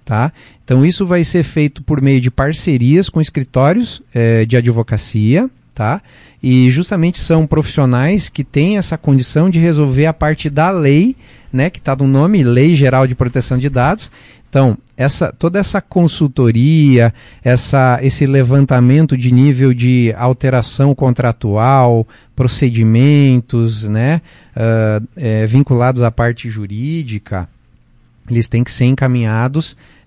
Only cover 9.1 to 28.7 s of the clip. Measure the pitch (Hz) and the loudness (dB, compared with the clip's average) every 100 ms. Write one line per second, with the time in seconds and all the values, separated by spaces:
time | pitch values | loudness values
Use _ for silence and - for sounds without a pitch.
9.1 | 135 123 151 185 165 170 151 147 131 156 | 0 0 0 0 2 2 2 0 0 -2
10.1 | 156 151 151 151 143 170 190 143 143 226 | -2 -4 -4 -4 -2 -2 0 2 2 2
11.1 | 262 - - - 127 160 - - 135 135 | -2 -12 -20 -8 -4 -4 -4 -6 -2 0
12.1 | 135 165 208 123 120 151 160 135 131 131 | 2 2 2 2 2 4 4 2 2 0
13.1 | 127 123 131 - 127 139 127 131 208 - | 0 -4 -4 -4 -4 -2 -2 -2 -2 -8
14.1 | - - - _ 135 131 104 _ - 135 | -20 -20 -20 _ 0 2 0 _ -6 -6
15.1 | - 165 - 165 196 196 196 - 180 170 | -4 -6 -4 -4 -2 -4 -6 -4 0 0
16.1 | - 147 127 120 113 135 160 143 123 117 | 0 -4 0 0 2 2 4 4 4 2
17.1 | - - - 123 127 - 139 131 123 135 | 0 -14 -8 -2 -2 0 0 2 2 -2
18.1 | - 139 135 123 139 139 127 123 143 160 | -2 0 2 2 2 2 2 4 4 2
19.1 | 131 123 123 143 127 135 123 123 127 117 | 0 2 4 4 4 2 2 0 2 0
20.1 | 101 123 123 135 127 110 - 139 139 131 | 0 -2 -2 0 -2 -2 0 0 2 0
21.1 | 120 123 113 110 101 123 135 123 117 113 | 0 -2 -2 -4 -2 2 2 2 2 -2
22.1 | - _ - 127 - 135 113 110 113 139 | -10 _ -4 -4 0 -2 2 2 4 4
23.1 | 147 139 127 117 120 117 107 107 107 127 | 4 4 2 0 -2 -2 -4 -6 -2 -2
24.1 | 165 - _ _ - 113 113 110 107 113 | -2 -6 _ _ -6 -2 0 0 -2 -6
25.1 | - 120 110 110 127 143 123 123 127 120 | -8 -4 -2 0 2 2 0 0 0 -2
26.1 | 117 120 117 117 107 98 107 135 165 131 | 0 -4 -4 -10 -10 -10 -8 -8 -8 -8
27.1 | 104 - 95 85 _ _ _ _ _ _ | -10 -8 -10 -10 _ _ _ _ _ _
28.1 | _ - 117 113 117 123 | _ -4 -4 -2 -2 -4